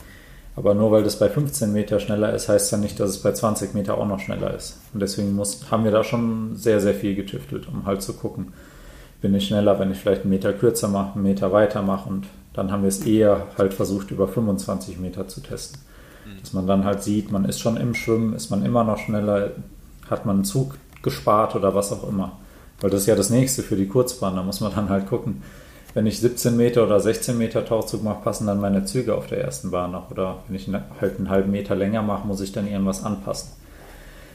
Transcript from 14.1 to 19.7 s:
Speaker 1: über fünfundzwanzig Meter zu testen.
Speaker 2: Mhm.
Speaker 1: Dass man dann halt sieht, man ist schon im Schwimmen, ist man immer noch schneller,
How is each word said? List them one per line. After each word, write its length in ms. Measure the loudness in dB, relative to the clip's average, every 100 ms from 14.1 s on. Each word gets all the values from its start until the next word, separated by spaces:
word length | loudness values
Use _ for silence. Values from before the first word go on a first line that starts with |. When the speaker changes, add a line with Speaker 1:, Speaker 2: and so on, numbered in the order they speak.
Speaker 1:
über 160 | -2 0
fünfundzwanzig 720 | 0 0 0 -2 -6 -6 -8
Meter 300 | -8 -8 -10
zu 120 | -10
testen. 380 | -12 -12 -12 -16 -20 -20 -20 -20
Speaker 2:
Mhm. 160 | -18 -18
Speaker 1:
Dass 120 | -8
man 120 | -4 2
dann 180 | 4
halt 180 | 2 0
sieht, 280 | 0 0 0
man 140 | 0
ist 160 | 0 0
schon 160 | 0 0
im 180 | -2
Schwimmen, 400 | -2 0 2 2
ist 160 | -2 -2
man 140 | -2
immer 180 | 2 2
noch 160 | 2 0
schneller, 520 | -2 -2 2 0 0 -6 -14